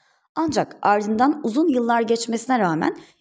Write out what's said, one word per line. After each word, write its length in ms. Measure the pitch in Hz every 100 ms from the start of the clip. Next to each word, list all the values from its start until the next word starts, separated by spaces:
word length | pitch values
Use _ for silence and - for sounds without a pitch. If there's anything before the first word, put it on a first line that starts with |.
| _ _ _
Ancak 420 | - 320 214 - -
ardından 580 | - 208 208 220 269 311
uzun 240 | 226 233 339
yıllar 340 | 247 233 233
geçmesine 560 | 226 226 233 226 254 247
rağmen 380 | 185 156 185 - - _